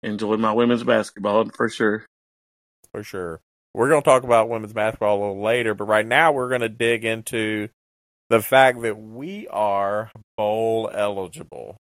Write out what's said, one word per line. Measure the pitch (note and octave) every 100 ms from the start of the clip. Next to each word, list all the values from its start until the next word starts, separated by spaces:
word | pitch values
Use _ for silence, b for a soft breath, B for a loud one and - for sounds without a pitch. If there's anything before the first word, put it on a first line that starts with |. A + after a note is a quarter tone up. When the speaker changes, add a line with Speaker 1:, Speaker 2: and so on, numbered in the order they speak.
Speaker 1:
Enjoy | A2 G#2 G#2 G#2+
my | A2+
women's | A2 A#2+ A#2+
basketball, | A#2+ A#2 G#2 - G#2 G#2 G#2+
for | - A#2+
sure. | - A2 G#2+ - _ _ _ _ _ _ _ _
Speaker 2:
For | -
sure. | G#2+ G2 F2 E2 _ _ _
We're | - B2
gonna | D3+
talk | C#3 C3
about | B2+ A#2 A2+
women's | A#2 G#2+
basketball | A2 G#2+ A2 G#2+ G2+
a |
little | G2+ G2
later, | G#2 A#2+ A2+
but | G#2 G#2
right | G#2+ A2+
now | B2+ E3
we're | C#3 B2+
gonna | B2+ A#2
dig | A2 A#2 A#2 A2+
into | A2+ A2 A#2 A2 G#2+ G#2 _ _ _ _ _ _
the | A2+
fact | G#2+ C3 C3 B2
that | A#2 G#2+
we | A2 A2+ D3+ G3+ -
are | - G#2+ G2 G2 G#2 A2 - _ -
bowl | G#2 A2 A2+ A2+ A2
eligible. | - G#2 G2 F#2 D#2+ - - A1+ G2+